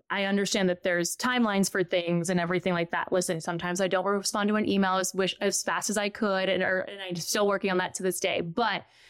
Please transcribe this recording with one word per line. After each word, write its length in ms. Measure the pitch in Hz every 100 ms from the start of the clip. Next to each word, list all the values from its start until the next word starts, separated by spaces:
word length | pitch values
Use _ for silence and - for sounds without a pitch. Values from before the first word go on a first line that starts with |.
| -
I 120 | 190
understand 440 | 196 202 190 208 185
that 140 | 180
there's 340 | 190 175 170 -
timelines 540 | 247 247 220 196 190
for 140 | 196
things 460 | 175 180 170 175 170
and 100 | 180
everything 320 | 170 180 185
like 180 | 175 170
that. 220 | 175 -
Listen, 280 | 185 175 165
sometimes 400 | 180 170 175 180
I 60 | 185
don't 180 | 185
respond 440 | 190 202 196 214 208
to 80 | 214
an 120 | -
email 280 | 196 185 190
as 180 | 185
wish, 220 | 185 185 -
as 220 | 202 -
fast 260 | - 175 202
as 80 | 208
I 120 | 208
could, 400 | - 208 190 190
and, 140 | 185
or, 160 | 185 185
and 200 | - 196
I'm 140 | 185
still 320 | 175 - 214 202
working 240 | 196 196
on 80 | 185
that 160 | 180
to 80 | -
this 160 | 185 180
day. 220 | 180 -
But 440 | 170 202 220 185 - -